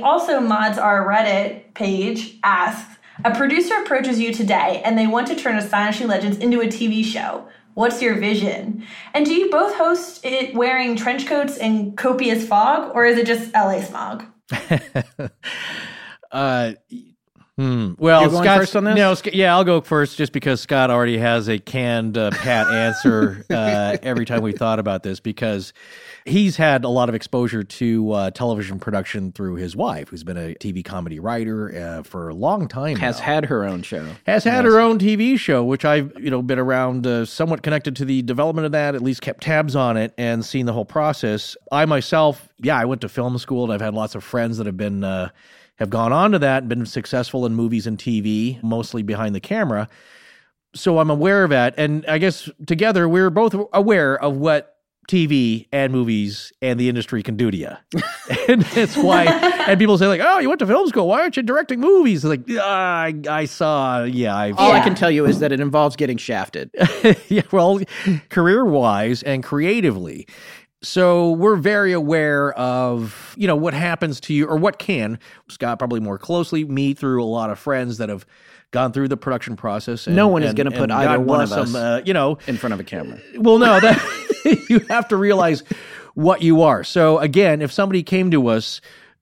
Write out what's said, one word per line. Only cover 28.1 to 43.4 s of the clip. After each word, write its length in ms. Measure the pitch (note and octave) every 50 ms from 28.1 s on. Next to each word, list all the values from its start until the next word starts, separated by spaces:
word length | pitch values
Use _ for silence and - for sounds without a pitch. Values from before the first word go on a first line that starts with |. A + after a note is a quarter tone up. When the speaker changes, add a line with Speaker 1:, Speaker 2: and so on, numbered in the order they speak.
| G#2
Speaker 2:
uh, 180 | G2+ G2 F#2+ -
television 460 | - B2 A#2+ A2+ G#2 G2+ F#2+ F#2+ F#2
production 540 | - A2+ G#2 G2 F2+ - - G#2 F#2+ F#2 F2
through 220 | - G2+ F#2 F2+
his 200 | F2 F#2 F2+ F2
wife, 340 | A#2+ G3+ A#3 E2+ D#2 C#2+ -
who's 160 | - E2 D#2+
been 120 | F2 F2+
a 180 | F2 E2 E2 E2+
T 160 | - - G#2 F2+
V 100 | F#2 E2+
comedy 360 | - F#2+ F#2 E2+ E2+ D#2+ D#2
writer, 540 | E2 A2+ A#2 A#2 A2+ A2 A2 G#2+ G#2+ G#2 D2
uh, 280 | F2 E2+ E2+ E2 D#2+ D2+
for 260 | - - F2+ E2 E2
a 60 | D#2+
long 340 | F2 A2+ D#3 G3+ G#3 E3 G#2+
time 280 | - B2+ C#3 D#3 D3
Speaker 3:
Has 220 | G2+ C3 B2 A#2 -
Speaker 2:
now. 60 | -
Speaker 3:
had 200 | D3 D3+ D#3 D3+
her 180 | - D3 A2 G2+
own 180 | G2 F#2+ F2+ F2+
show. 220 | - - E2 D#2+ D#2 F2+ - _
Speaker 2:
Has 180 | - G3+ G#3+ -
had 200 | A#3 A#3+ B3+ B3
Speaker 3:
Yes. 100 | A3+ A3
Speaker 2:
her 60 | A3
own 180 | A#3 A#3 A3+ G#3+
T 180 | F#3+ G#3+ A3
V 200 | G3+ A3+ B3 C4+ A3+
show, 260 | - - C#3+ B2 A#2+
which 200 | B2 C3+ - -
I've, 260 | D3+ D3+ D3+ C#3 C#3+ - -
you 100 | - C3+
know, 120 | B2+ B2+ B2
been 160 | B2 C3+ B2+
around, 480 | B2+ C3 C3 B2+ B2+ B2+ B2+ B2+ A#2+
uh, 180 | B2+ A#2+ A#2 A#2
somewhat 380 | - - - D#3+ E3 D#3+ - -
connected 340 | D3+ D3+ D3 - D3+ C3
to 80 | C3+ C#3+
the 160 | C3 C3+ C3
development 460 | B2 A#2+ B2 B2+ D3 D#3+ D#3+ D#3+ D#3
of 60 | D3+ D3
that, 220 | D3+ D3 C#3+ C#3
at 60 | B2+
least 220 | A#2+ C3+ B2+ - -
kept 200 | C#3+ - - -
tabs 300 | D3+ D#3+ D3+ D#3 D3 B2+
on 220 | C#3+ B2+ A#2+ A2+
it 160 | A2 A2 A2+ - -
and 260 | A#2+ A#2 A#2 A2+ A2
seen 220 | - - C3 B2
the 60 | A#2+ A2+
whole 100 | A#2 G#2
process. 720 | - - D#3 D3+ D3+ D3 - - A2 G#2+ G#2+ - - - - _ - C#3
I 140 | C#3+ D#3
myself, 640 | D#3 D3+ C3+ A#2+ - F3+ D#3+ D#3 D3+ C#3 - - _ _ _
yeah, 180 | - C#3 D3+
I 80 | B2 A#2
went 160 | B2 C3 B2 B2
to 60 | -
film 300 | - - A#2+ B2 B2
school, 260 | A#2+